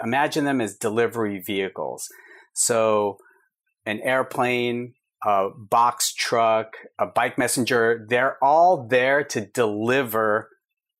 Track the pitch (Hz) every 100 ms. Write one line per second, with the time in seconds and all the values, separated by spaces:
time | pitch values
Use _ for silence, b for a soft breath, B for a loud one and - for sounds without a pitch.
0 | 117 127 151 156 143 135 110 - 113 107
1 | 113 113 107 98 92 98 95 - 69 64
2 | - B B B B - - 117 110 107
3 | 104 98 b b b _ _ _ - 107
4 | 127 131 127 - 123 123 120 120 123 -
5 | _ _ 107 98 98 - 101 120 120 -
6 | - - - 120 113 110 110 - - -
7 | 101 - 123 - 123 139 113 127 117 117
8 | 107 123 131 - 135 156 175 175 117 127
9 | 127 143 147 127 98 - 113 104 113 131
10 | 123 110 110 107 - _ _ _ _